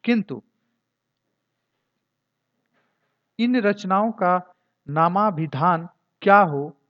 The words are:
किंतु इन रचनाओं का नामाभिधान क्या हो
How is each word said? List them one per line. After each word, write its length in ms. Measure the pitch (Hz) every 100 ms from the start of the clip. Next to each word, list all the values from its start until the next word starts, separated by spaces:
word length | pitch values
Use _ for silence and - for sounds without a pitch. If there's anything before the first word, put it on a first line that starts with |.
किंतु 380 | - 233 190 117 _ _ _ _ _ _ _ _ _ _ _ _ _ _ _ _ _ _ _ _ _ _ _ _ _ _ _ _ _ -
इन 220 | 240 247
रचनाओं 500 | 202 202 185 190 226
का 440 | 214 180 180 180 _ _ _ -
नामाभिधान 1000 | 151 170 185 214 156 160 131 170 165 170 _ _ _
क्या 180 | 202 202
हो 380 | 180 143 147 -